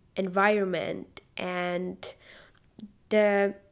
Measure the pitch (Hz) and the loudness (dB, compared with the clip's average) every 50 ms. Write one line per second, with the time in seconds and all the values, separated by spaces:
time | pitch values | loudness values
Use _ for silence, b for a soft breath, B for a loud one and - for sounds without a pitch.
0 | _ _ - 196 196 190 180 196 196 208 214 208 196 185 180 160 - - 156 156 | _ _ -6 -6 -4 -2 2 4 4 4 4 2 0 0 -2 -2 -4 -4 -6 -8
1 | - - - - - _ - - - 180 180 180 180 180 175 180 180 180 190 185 | -10 -14 -18 -20 -20 _ -12 -8 -8 -6 -4 -4 -4 -4 -4 -4 -4 -6 -10 -12
2 | - - - B B B B B B B B B B _ _ - - - _ _ | -14 -18 -18 B B B B B B B B B B _ _ -20 -20 -20 _ _
3 | _ - 220 214 208 208 202 202 202 196 202 - _ _ | _ 0 2 4 4 6 4 4 2 2 0 -4 _ _